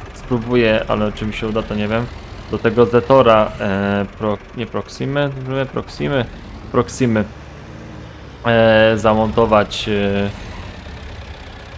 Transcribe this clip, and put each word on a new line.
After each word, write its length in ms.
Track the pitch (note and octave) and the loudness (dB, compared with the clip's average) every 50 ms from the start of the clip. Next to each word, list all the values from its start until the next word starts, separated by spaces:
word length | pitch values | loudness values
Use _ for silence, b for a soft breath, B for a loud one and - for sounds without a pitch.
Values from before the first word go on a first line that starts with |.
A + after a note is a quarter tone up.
| - - - | -8 -16 -16
spróbuję, 680 | - - - B2 A#2 A2 A#2+ B2 B2 A#2 A2 A2 A2 - G#2+ | -12 -6 -4 -2 -2 0 2 2 4 4 4 2 2 0 0
ale 240 | G#2+ G#2+ G#2+ G#2 | 0 0 0 -2
czy 140 | G#2 - A2 | -2 -4 -6
mi 80 | G#2+ G#2 | -6 -6
się 140 | - A#2 A2 | -4 -4 -4
uda, 140 | G#2+ A2 | -2 -2
to 120 | A2 - A2 | -4 -4 -4
nie 140 | G#2 G#2 G#2 | -4 -2 -2
wiem. 180 | A2 A#2 B2 B2+ - - - - - - - - | -2 -2 -4 -6 -10 -14 -16 -16 -16 -14 -10 -6
Do 80 | A2+ G#2 | -4 0
tego 280 | - A#2 G#2 A#2+ A#2+ | 0 2 4 4 4
Zetora, 680 | A2+ A#2+ A#2+ A#2 - C3+ C3+ B2+ A#2 A2 G#2+ G#2+ - - - | 6 6 2 4 6 6 6 8 8 8 6 6 2 0 -4
e, 460 | G#2+ G#2 F#2+ G2 G2+ G2+ G2+ G2+ G2+ G2 - - | -2 -2 0 0 0 2 0 0 0 -4 -6 -4
pro-, 200 | A2+ G#2+ G#2 G2+ - - - | -2 -2 -2 -4 -6 -12 -10
nie 100 | B2+ A2+ | -8 -8
Proximy, 640 | - - G#2 G2 - - - B2+ C3 C#3 C#3+ C#3+ C#3 C#3 C3 C3 C3 C3 C3+ C3+ C3 | -6 -6 -8 -8 -8 -8 -6 -4 -2 0 0 -2 -2 -2 -6 -6 -4 -2 -2 -2 -2
Proximy, 520 | - B2 - - - - D3 C#3+ C#3+ C3 A2+ - - - - - - - - - | -4 -8 -8 -8 -8 -6 -4 -2 0 0 -2 -2 -6 -14 -16 -16 -16 -16 -10 -4
Proximy, 520 | - B2 A#2 - - - C3 A#2+ A2 A2 G2+ - - - - - - - - - - - - - - - - - - - - - - - - | 0 0 0 0 0 0 0 2 2 0 0 -2 -6 -16 -18 -18 -18 -18 -18 -18 -16 -16 -16 -16 -16 -16 -16 -18 -18 -18 -18 -18 -14 -6 0
e, 460 | A#2 A#2 A2+ A2+ A2+ A2 A2 A2 A2 A2+ | 2 4 6 6 6 6 6 6 6 4
zamontować, 920 | G#2+ G#2+ A2 G#2+ A2 A2 G#2+ G#2 A#2+ A#2 A2+ A2 G#2 G2+ F#2 - - - A2 | 4 4 4 4 4 2 2 4 2 4 6 6 4 4 2 -2 -6 -2 -2
e, 420 | G#2+ G2+ G2+ G2+ G2 G2+ G2+ G2+ G2+ - - - - - - - - - - - - - - - - - - - - - - - - - - - - | 0 0 0 0 0 0 -2 -2 -4 -8 -12 -14 -14 -14 -14 -14 -14 -14 -14 -14 -14 -14 -14 -14 -14 -14 -14 -16 -16 -16 -16 -18 -18 -18 -18 -16 -16